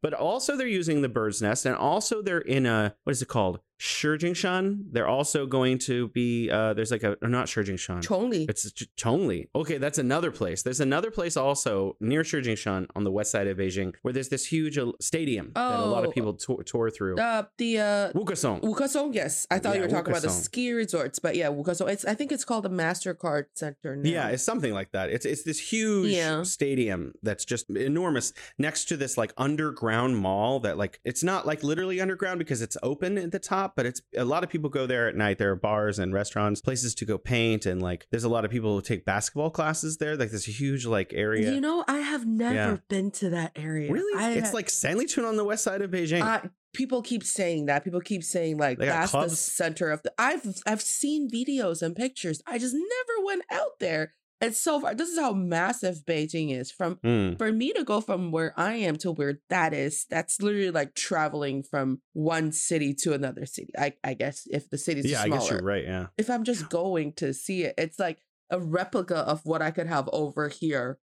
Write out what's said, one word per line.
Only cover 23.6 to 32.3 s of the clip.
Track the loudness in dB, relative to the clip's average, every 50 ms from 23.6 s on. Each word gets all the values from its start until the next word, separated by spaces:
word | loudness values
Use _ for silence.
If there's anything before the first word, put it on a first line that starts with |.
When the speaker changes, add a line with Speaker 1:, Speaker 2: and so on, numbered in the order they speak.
| -8 -8 -8 _ _ -8 -6
Speaker 2:
now. | 0 0 0
Speaker 1:
Yeah, | 2 2 0 0
it's | 0 0 0
something | 0 0 0 0 0 -2
like | -2 -4 -4 -4
that. | -2 -2 0
It's, | -2 -2 -2
it's | -2 -4 -2 -4
this | -6 -6 -6
huge | -4 -2 -2 0 2 2 2 2 2 2 2
Speaker 2:
Yeah. | 2 2 2 0 0 -2
Speaker 1:
stadium | -2 -2 0 0 0 2 2 2 2 0 -2 -4 -6 -10 -6 -4
that's | -4 -2 -2 -2
just | -4 -4 -4 -4 _
enormous | -2 -2 0 2 2 0 2 2 0 0 0 -2 -6 -8 -20 -20 -6 -4
next | -2 -2 -2 -4 -2
to | -2 -2
this, | -2 -2 -4 0
like, | 0 -2 -2 0
underground | -2 0 0 2 0 0 -2 -2 -2 0 2 2 4 4 2 2 2
mall | 2 2 2 4 2 2 2 2
that, | 2 0 0 0
like, | -2 -2 -4 -6 _
it's | -4 -2 0 0
not, | 0 0 0 0
like, | -2 -2 0 0
literally | -2 0 0 0 -2 0 0
underground | 0 -2 0 0 -2 -2